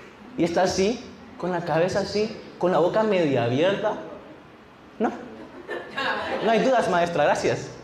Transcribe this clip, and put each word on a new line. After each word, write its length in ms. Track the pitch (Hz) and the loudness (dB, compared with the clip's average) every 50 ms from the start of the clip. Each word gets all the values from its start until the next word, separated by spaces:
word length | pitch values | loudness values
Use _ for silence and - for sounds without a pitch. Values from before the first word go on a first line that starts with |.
| - - - - - - - - | -18 -20 -20 -20 -20 -12 -2 0
y 40 | 165 | 0
está 200 | 160 170 185 185 | 2 2 2 2
así, 360 | 185 - 185 190 208 247 214 - - - - - - - - | 2 2 2 2 2 0 -2 -6 -12 -16 -18 -20 -20 -12 -8
con 140 | 175 180 | -4 -2
la 120 | 180 170 175 | -2 -2 -2
cabeza 360 | 175 151 160 175 - - 208 | 0 2 2 2 2 2 0
así, 360 | 190 - - 208 214 214 - - - - - - | -2 0 0 -2 -2 -2 -4 -10 -14 -16 -6 -2
con 140 | 175 175 | 0 2
la 80 | 180 151 | 4 4
boca 240 | 165 180 - 220 220 | 4 4 4 2 2
media 400 | 214 202 180 165 143 135 120 117 | 4 4 4 4 4 2 2 2
abierta. 500 | 120 127 139 165 190 196 - - - - - - - - - - - - - - - - - - - - - - - - - | 2 2 2 2 2 2 2 0 -2 -2 -4 -8 -12 -14 -14 -16 -18 -20 -20 -20 -20 -20 -20 -20 -20 -20 -20 -20 -20 -6 -4
"No. 140 | 214 254 - - - - - - - - - - - - - - - - - - - - - - - - - - - | -2 -2 -2 -6 -10 -14 -14 -16 -16 -16 -18 -18 -12 -10 -10 -10 -10 -10 -8 -6 -4 -4 -4 -4 -4 -4 -4 -2 2
No 60 | 214 | 2
hay 140 | 226 220 - | 4 4 4
dudas, 260 | 262 262 233 - - | 4 4 4 2 2
maestra, 360 | 185 170 170 170 170 147 147 | 2 2 2 2 2 2 4
gracias." 420 | 170 214 - - 143 117 127 - - - - | 4 4 2 2 0 0 0 -4 -10 -14 -16